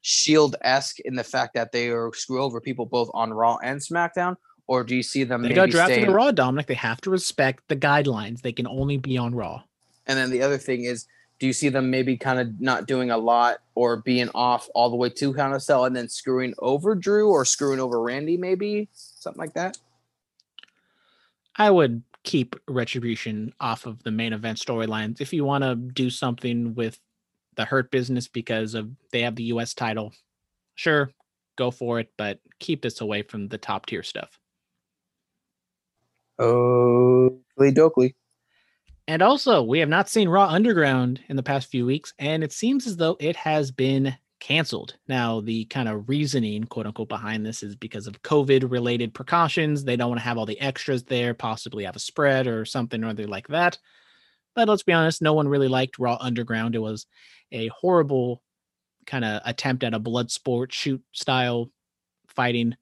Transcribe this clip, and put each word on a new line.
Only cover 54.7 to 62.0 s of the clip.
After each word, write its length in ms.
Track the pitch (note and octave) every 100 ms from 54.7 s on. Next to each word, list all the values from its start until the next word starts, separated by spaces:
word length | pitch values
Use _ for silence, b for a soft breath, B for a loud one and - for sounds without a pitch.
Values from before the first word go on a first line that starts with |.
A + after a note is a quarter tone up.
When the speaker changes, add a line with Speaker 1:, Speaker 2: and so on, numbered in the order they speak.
| G#3
Speaker 2:
be 80 | -
honest, 300 | E3 D#3+ -
no 120 | D#3
one 140 | D#3 C#3+
really 220 | C#3+ C3
liked 300 | B2+ C3 -
Raw 180 | B2 A#2+
Underground. 560 | B2+ A#2+ A#2 A2+ A2+ A2+
It 40 |
was 260 | G#2+ G#2+ - b b b b
a 160 | B2+ A2+
horrible 760 | - F3+ F3 C#3+ C3+ B2 A#2+ _ _ _ _ _ _ -
kinda 340 | C3+ A2+ G#2 A#2
attempt 380 | A#2 C3+ B2+
at 100 | A#2
a 60 | A2
blood 320 | A2+ A#2+ A#2
sport 420 | - - A#2+ C3
shoot 280 | - D3 C3 _
style 580 | - - C3 B2 A#2+ A#2+ _ _ _